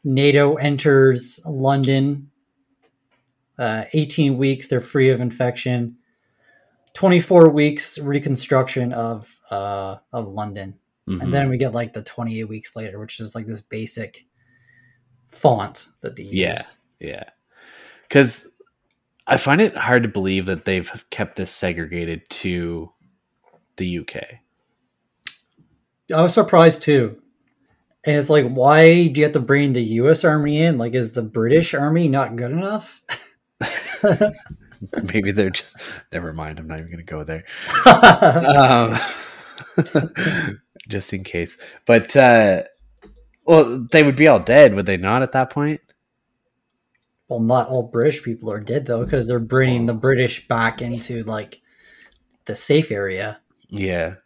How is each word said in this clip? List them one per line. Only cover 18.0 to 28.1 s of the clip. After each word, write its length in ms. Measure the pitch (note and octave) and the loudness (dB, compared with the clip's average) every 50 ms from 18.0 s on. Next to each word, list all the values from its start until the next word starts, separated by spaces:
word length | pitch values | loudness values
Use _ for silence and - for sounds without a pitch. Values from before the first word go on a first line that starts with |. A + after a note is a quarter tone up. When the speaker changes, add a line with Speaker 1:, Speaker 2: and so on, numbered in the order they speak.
| _ _ | _ _
Speaker 2:
'Cause 420 | - C#3 C#3 A#2 - - - - _ _ _ _ _ _ _ _ _ _ _ _ _ _ _ | 2 2 4 4 -2 -10 -14 -20 _ _ _ _ _ _ _ _ _ _ _ _ _ _ _
I 120 | - B2+ | -2 -2
find 240 | C3+ - C#3 C#3+ F3 | 0 2 0 2 2
it 140 | A3 G#3 - | 2 0 -2
hard 260 | - - A#2+ B2 B2 A#2 | -4 -2 0 2 2 2
to 60 | G#2+ | 0
believe 360 | - G2+ F#2+ F#2+ F#2+ F#2+ F2+ | -4 -4 -4 -2 -2 -2 -2
that 180 | F#2+ F#2+ D#2+ _ | -4 -6 -6 _
they've 260 | G2+ F#2+ F#2 F2+ - - A#2 _ _ | -4 -4 -4 -6 -8 -16 -18 _ _
kept 280 | - - G#2 - - | -8 -8 -8 -8 -8
this 120 | F#2+ F#2 - | -12 -10 -8
segregated 800 | - - - F2+ E2+ E2+ E2 D2 F2 F2 E2+ E2 E2+ D#2+ _ _ | -8 -6 -6 -6 -6 -6 -10 -10 -8 -10 -8 -8 -10 -12 _ _
to 640 | - - - F#2 F2 F2 E2+ E2+ E2+ E2 E2 E2+ _ _ _ _ _ _ _ _ _ _ _ _ _ _ _ _ _ | -14 -10 -6 -6 -6 -4 -6 -8 -8 -10 -12 -16 _ _ _ _ _ _ _ _ _ _ _ _ _ _ _ _ _
the 100 | - F#2+ | -10 -8
U 160 | F2+ F2 E2+ D2 | -6 -6 -8 -10
K. 380 | - - - - - A#2+ _ _ _ _ _ _ _ _ _ _ _ _ _ _ _ _ _ _ - - _ _ _ _ _ _ _ _ _ _ _ _ _ _ _ - | -12 -14 -14 -14 -16 -20 _ _ _ _ _ _ _ _ _ _ _ _ _ _ _ _ _ _ -12 -12 _ _ _ _ _ _ _ _ _ _ _ _ _ _ _ 0
Speaker 1:
I 80 | D#3 | 2
was 120 | E3+ F3 E3+ | 2 4 4
surprised, 500 | A3+ G#3 - - E3+ E3 E3 - - - | 2 2 4 6 8 8 6 6 2 0
too. 360 | D3+ D3 C3+ A#2+ G#2 - _ _ _ _ _ _ _ _ _ _ _ _ _ _ _ _ _ - | 2 2 2 2 -2 -6 _ _ _ _ _ _ _ _ _ _ _ _ _ _ _ _ _ -4
And 120 | D3+ | -2